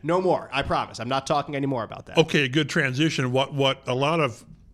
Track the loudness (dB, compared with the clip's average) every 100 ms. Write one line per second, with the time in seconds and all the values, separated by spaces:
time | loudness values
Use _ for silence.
0 | 0 2 2 0 0 -4 0 -2 -2 -6
1 | -4 -2 0 0 -2 -2 -2 -2 -4 -10
2 | -2 2 4 4 2 0 0 0 0 0
3 | 0 0 0 0 0 0 0 0 -2 0
4 | 0 2 0 -2 -16 -20 -20